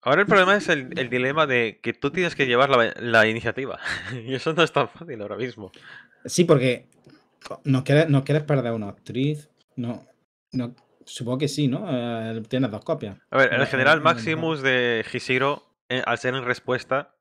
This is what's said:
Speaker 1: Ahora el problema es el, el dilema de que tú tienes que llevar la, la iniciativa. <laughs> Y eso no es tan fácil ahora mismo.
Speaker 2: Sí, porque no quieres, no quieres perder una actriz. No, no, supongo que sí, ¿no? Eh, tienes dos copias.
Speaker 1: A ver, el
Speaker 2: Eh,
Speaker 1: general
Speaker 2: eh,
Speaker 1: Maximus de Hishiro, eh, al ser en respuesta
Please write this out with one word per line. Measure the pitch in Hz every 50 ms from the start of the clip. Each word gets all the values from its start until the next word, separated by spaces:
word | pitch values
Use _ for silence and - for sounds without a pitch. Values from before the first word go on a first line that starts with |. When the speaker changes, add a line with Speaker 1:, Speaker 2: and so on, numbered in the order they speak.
| -
Speaker 1:
Ahora | 120 135 165 202
el |
problema | 202 220 202 185 180 196
es | 208 196 -
el, | 175 147 127 127 - -
el | 131 120
dilema | 120 123 127 131 143 156 160
de | 147 131 123 117 110 98 _ -
que | 117 113
tú | _ - 143
tienes | 143 180 180 170 -
que | - 139
llevar | 131 120 120 131 139
la, | 139 123 117 110 - -
la | - 120 113 113 107
iniciativa. | 110 110 117 107 113 107 - 131 127 - - - - - - - - 120
<laughs> | 127 110
Y | 117 131
eso | 175 - 165 160
no | 160 165
es | 156 -
tan | 147 131 110
fácil | - - 170 170 139 110
ahora | 104 101 104
mismo. | 98 120 127 117 - 104 95 _ - - - - - - _ _ _ _
Speaker 2:
Sí, | 143 - - 180
porque | 170 165 139 120 131 123 - - _ _ _ _ - - _ _ _ _ _ - - - - _
no | 143 135 131 131
quieres, | - 139 147 165 165
no | 143 139 131
quieres | - 143 156 151
perder | - 151 139 120 120 117
una | 113 107 101
actriz. | 98 _ _ - 101 120 135 143 151 147 147 _ _ _ _ _ _
No, | - 120 117 120 101 - _ _ _ _ _ _ _ _ _ -
no, | 131 123 120 - _ _ _ _ _ _
supongo | - - - 123 113 123 131
que | 147 139
sí, | 143 - 147 143
¿no? | 123 165 208 185
Eh, | 143 123 120 120 117 113 110 113 113 113 110 -
tienes | - 127 135 120
dos | 104 104 -
copias. | - 165 135 120 104 95 - _ _
Speaker 1:
A | - 131
ver, | 135 123 -
el | 123 139
Speaker 2:
Eh, |
Speaker 1:
general | 143 - 131 131 139 156 160
Speaker 2:
eh, | 151
Speaker 1:
Maximus | 160 165 120 113 160 160 160 165 160 160 147 135
de | 135 127 127 123 120 120 113 110 - -
Hishiro, | 123 - - 131 127 131 139 143 - _ _ _ _ _ _
eh, | 123 127 -
al | - 120 117
ser | - 127 127
en | 135 123
respuesta | 120 123 - _ - 127 123 - - 131 135 147 _ _ _